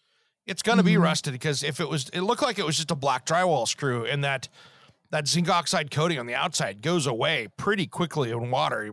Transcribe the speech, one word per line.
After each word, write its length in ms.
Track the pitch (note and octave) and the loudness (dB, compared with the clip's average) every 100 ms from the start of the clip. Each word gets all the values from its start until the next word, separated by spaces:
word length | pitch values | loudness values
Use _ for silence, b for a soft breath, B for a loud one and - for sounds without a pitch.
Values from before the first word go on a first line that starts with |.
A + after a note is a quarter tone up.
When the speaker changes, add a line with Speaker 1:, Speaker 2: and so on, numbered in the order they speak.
| _ _ _ _ - | _ _ _ _ -12
Speaker 1:
It's 160 | F3+ | -4
gonna 200 | A3 G#3+ | 2 6
be 100 | F3 | 6
Speaker 2:
Mm-hmm. 100 | E3+ | 6
Speaker 1:
rusted, 360 | D#3+ D3+ D3 B2 | 6 2 -2 -4
'cause 240 | D#3 C3+ | -2 -2
if 160 | C#3+ D3 | -4 -4
it 80 | D3+ | -2
was, 220 | D3+ B2+ | -4 -4
it 120 | F3 | -4
looked 200 | F#3+ A#3+ | 0 0
like 160 | C#4 G#3 | 0 0
it 60 | D#3+ | -2
was 100 | D3 | -2
just 160 | D#3 | -2
a 40 | D3+ | -2
black 300 | C#3 B2+ - | 0 0 0
drywall 420 | E3 F#3 C#3+ A2+ | 2 4 2 0
screw, 380 | - C#3+ A#2+ A2+ | -2 -2 0 0
and 180 | C#3+ | 0
that, 260 | C#3 C3+ - b b b b b - | 0 -2 -6 b b b b b -6
that 160 | D3+ C#3 | -4 0
zinc 220 | D#3+ F3 | 0 4
oxide 420 | F3 E3+ F3+ D3 | 2 2 -2 0
coating 260 | D3 E3+ D3 | 0 0 0
on 60 | A#2+ | -4
the 80 | |
outside 480 | B2+ E3 - B2 G#2 | -4 -2 -2 -4 -4
goes 240 | C#3+ F3 C3+ | 0 0 0
away 420 | A#2 D3 D3 G#2 - | 0 0 0 -4 -6
pretty 280 | G3+ G#3 D#3+ | -2 0 -2
quickly 460 | - E3+ D3+ A#2+ | -2 -4 -2 -2
in 180 | A#2 A#2+ | -2 -2
water. 420 | B2+ D3+ A#2 G#2+ | 0 0 -2 -6